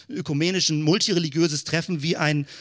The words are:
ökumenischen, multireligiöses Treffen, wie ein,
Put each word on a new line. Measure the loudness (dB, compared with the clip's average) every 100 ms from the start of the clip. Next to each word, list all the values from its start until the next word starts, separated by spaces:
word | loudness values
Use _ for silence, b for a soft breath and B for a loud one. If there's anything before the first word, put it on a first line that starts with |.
| B
ökumenischen, | -10 -4 0 0 0 0 0
multireligiöses | 2 2 2 0 0 0 0 0
Treffen, | -2 -2 -2 -2
wie | -2 0
ein, | 2 0 -2 B